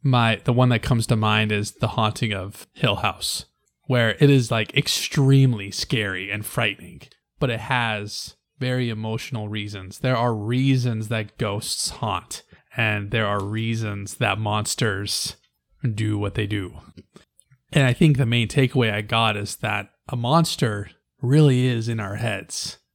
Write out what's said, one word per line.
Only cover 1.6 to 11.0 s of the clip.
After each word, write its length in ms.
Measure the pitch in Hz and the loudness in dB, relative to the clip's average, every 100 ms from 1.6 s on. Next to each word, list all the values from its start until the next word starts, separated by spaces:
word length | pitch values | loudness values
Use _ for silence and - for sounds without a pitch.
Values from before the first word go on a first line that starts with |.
| 107 | -4
The 160 | - 117 | -4 -4
Haunting 440 | - 110 - 113 | 0 -2 0 -4
of 340 | 101 95 - - | -4 -8 -14 -20
Hill 240 | - - 101 | -4 -2 0
House, 500 | 104 - - - - _ _ _ - | -2 -4 -6 -6 -10 _ _ _ -2
where 240 | 123 113 - | 2 2 4
it 100 | 143 | 6
is, 200 | 139 117 | 6 4
like, 240 | 117 107 - | -2 -2 -2
extremely 920 | - - - - 135 135 135 113 98 | -2 -4 -2 2 6 6 6 2 -6
scary 580 | - - 117 104 92 98 | -8 -4 -2 -2 -4 -6
and 160 | 104 101 | -6 -6
frightening, 560 | - 110 98 85 82 - _ _ _ | -2 -2 -4 -14 -18 -20 _ _ _
but 100 | - | -2
it 100 | 113 | -2
has 760 | 104 127 117 107 104 - - - _ _ | -2 -2 0 -4 -6 -12 -14 -18 _ _
very 300 | 127 127 120 | -4 -2 -2
emotional 580 | 110 110 110 - 117 107 | -4 -4 -6 -6 -8 -6
reasons. 500 | 107 101 101 92 - | -6 -8 -10 -14 -4
There 180 | 131 127 | 0 2
are 160 | 120 | 2
reasons 760 | 110 104 123 135 131 123 113 | 0 -2 2 4 4 2 -2